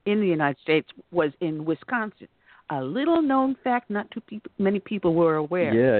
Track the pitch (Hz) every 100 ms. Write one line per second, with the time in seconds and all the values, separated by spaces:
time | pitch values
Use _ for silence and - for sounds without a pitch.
0 | - 208 196 160 143 135 - 156 - -
1 | - 175 151 - 165 156 156 156 - 240
2 | 214 - - _ _ - - 135 131 202
3 | 320 339 294 269 262 262 254 247 - 208
4 | - 226 - 214 - - 196 202 - 208
5 | 175 165 165 156 151 180 160 113 127